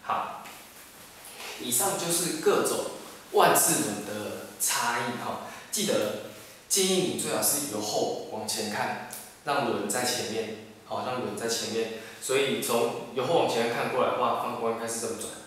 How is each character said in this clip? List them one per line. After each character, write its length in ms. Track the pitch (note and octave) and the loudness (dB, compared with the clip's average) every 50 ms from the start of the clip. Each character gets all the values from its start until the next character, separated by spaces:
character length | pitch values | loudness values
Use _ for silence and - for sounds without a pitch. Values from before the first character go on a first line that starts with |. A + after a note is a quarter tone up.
| - | -4
好， 400 | - G#2+ G2 F#2+ - - - - - - - - - - - - - - - - - - - - - - - - - - - | -2 -2 -2 -2 -4 -8 -10 -12 -14 -16 -16 -18 -20 -20 -20 -20 -20 -20 -20 -20 -20 -20 -18 -18 -18 -14 -12 -12 -12 -10 -6
以 120 | - B2 | -4 0
上 260 | A#2+ - G3+ G3 - | 0 2 2 2 0
就 140 | - - E3+ | 0 0 0
是 260 | E3+ - - E3+ - | 0 0 0 0 -2
各 240 | - - G#3 F3 C3+ | 2 4 4 4 4
种 160 | - - - - - - - - - - - - - - | 4 2 0 -2 -2 -4 -6 -10 -12 -14 -16 -16 -16 0
万 240 | - G#3 F3+ F3 - | 6 8 8 8 8
字 300 | - - - E3 - - | 6 6 4 4 2 2
轮 200 | - G#2 - - | 0 -2 -4 -6
的 400 | A2 G#2+ G#2 G#2 G2 F#2+ G2 - - - - | -6 -6 -6 -6 -6 -6 -8 -10 -12 -6 -2
差 380 | - - - - - A#2+ A#2+ B2 | 0 0 2 2 2 2 2 0
异 180 | B2 B2 - - - | 0 -2 -4 -4 -4
哈。 220 | - - - - - - - - - | -6 -6 -6 -8 -10 -12 -14 -12 -6
记 160 | - - G#3 | -2 -2 2
得 60 | - - - - - - - - - - - - - - - - - | 2 4 2 2 0 -2 -4 -8 -10 -14 -14 -16 -18 -18 -20 -4 0
建 160 | - G3 F#3+ | 2 4 6
议 260 | F#3 F#3+ F#3 - - - | 6 6 4 4 2 0
你 60 | - | -2
最 140 | - - - | -2 0 0
好 60 | - | 2
是 300 | - - - - - - G#2+ | 2 2 2 2 0 -2 -2
由 80 | G#2 | -2
后 460 | G#2 - - - - - - - - - | -2 0 0 0 0 0 0 -4 -6 -8
往 160 | - G#2+ - | -8 -8 -4
前 220 | - - A2 G#2+ G#2 | -4 -2 -2 -2 -2
看， 400 | - - B2+ - - - - - - - - - - - - | -2 -2 -2 -2 -2 -4 -6 -10 -12 -12 -12 -16 -18 -10 -2
让 220 | D3 C#3 C3 A#2+ | 0 2 2 2
轮 220 | A#2 G#2+ G#2 G2+ G#2 | 2 0 0 0 -2
在 160 | - B2 B2 | 0 0 0
前 260 | B2 - - A2 G#2 | 0 0 0 -2 -2
面， 360 | A2 A2+ G#2+ G#2+ A2 - - - - - - | -2 -4 -4 -4 -6 -10 -12 -16 -20 -20 -10
好， 180 | - A2 G2+ - | -6 -4 -4 -2
让 140 | C3 B2+ B2 | -2 -2 -2
轮 140 | A2 G2+ G2+ | -2 -4 -4
在 120 | A2 A#2 | -2 -2
前 260 | A2+ A2+ - A2+ G#2 G#2+ | -2 -2 -2 -2 -2 0
面。 200 | A2+ A2+ G#2+ - - - - - - | 0 0 0 -2 -8 -10 -12 -12 -8
所 140 | - - C3+ | -2 2 4
以 260 | C#3 C#3 B2+ A#2+ - | 4 4 4 2 0
从 460 | - - A#2+ A#2 - A2+ - - - - - | 0 2 4 4 4 2 2 -4 -8 -6 -2
由 120 | C3 B2 | -2 2
后 140 | - E3+ - | 4 4 6
往 100 | G#2+ - | 6 4
前 240 | - A#2 A#2 A#2 A#2 | 4 2 2 2 0
看 160 | - - A2+ | 0 -2 0
过 140 | - B2+ - | 2 2 2
来 60 | - | 2
的 60 | - - | 2 2
话， 220 | - - - - | 2 2 2 2
放 200 | - A#2 A#2+ A#2 | 0 -2 -2 0
光 120 | A#2 A2+ A2+ | 0 0 0
应 60 | A2+ | 0
该 80 | A#2 | -2
是 120 | A2+ A2 A2+ | -4 -4 -2
这 80 | A2 | -2
么 60 | A2+ - G#2 | -4 -4 -4
转 100 | - - - - - | -6 -8 -10 -12 -14